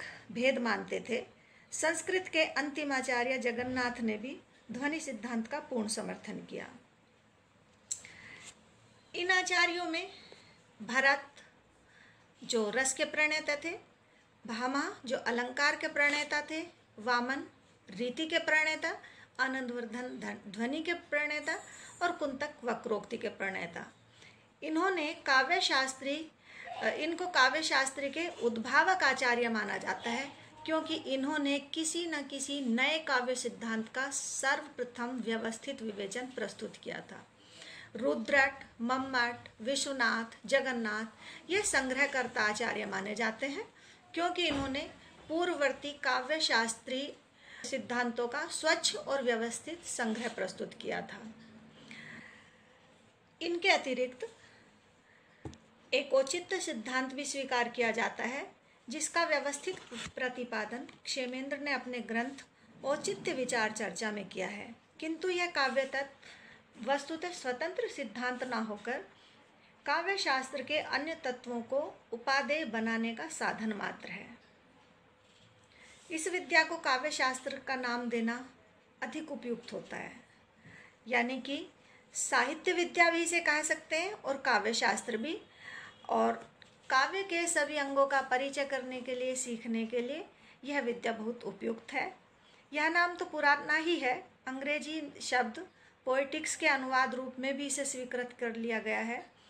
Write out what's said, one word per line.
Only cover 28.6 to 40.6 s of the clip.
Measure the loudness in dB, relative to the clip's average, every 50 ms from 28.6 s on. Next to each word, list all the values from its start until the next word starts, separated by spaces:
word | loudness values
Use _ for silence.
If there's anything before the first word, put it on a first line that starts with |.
| 0 4 6 6 8 8 6 6 6
आचार्य | 4 4 4 4 4 4 4 4 2
माना | 2 0 0 -2 -2 -2
जाता | -2 -2 -2 -2 -2 -2
है, | -2 -2 -4 -6 -8 -14 -20 -20 -18 -10 -2
क्योंकि | 0 0 0 0 0 -2
इन्होंने | -4 -2 -2 0 0 0 0 0 2 2 2 2 0
किसी | -2 -4 -4 -2 -2 0 -2 -2 -2
न | -2 -2 -4 -4
किसी | -6 -6 -6 -4 -4 -2 -2
नए | 2 2 2 4 4 4 2 2
काव्य | 2 2 2 2 2 2 0
सिद्धांत | -2 -2 -4 -6 -4 -4 -2 -2 -2 -2 -2
का | -2 -2 -2 -2
सर्वप्रथम | -2 -4 -4 -4 -4 0 2 2 2 2 -2 -6 -8 -6 -6 -6 -6 -6 -6
व्यवस्थित | -4 -4 -4 -2 -2 -2 0 -2 -2 -4 -6 -6 -8 -6 -6
विवेचन | -6 -6 -6 -6 -6 -6 -4 -6 -6
प्रस्तुत | -6 -4 -6 -6 -6 -6 -8 -10 -10 -10 -10
किया | -10 -8 -8 -8
था। | -8 -12 -14 -16 -18 -20 -20 -20 -20 -20 -20 -18 -18 -16 -16 -16 -16 -12 -8
रुद्रट, | -2 0 2 2 2 2 4 6 6 6 6 2 -4 -14 -16 -8 -6
मम्मट, | -2 0 0 0 0 0 2 2 2 2 0 -4 -10 -16 -16 -6
विश्वनाथ, | -2 0 0 0 0 0 2 2 4 4 4 2 -2 -4 -8 -12 0 2
जगन्नाथ, | 2 4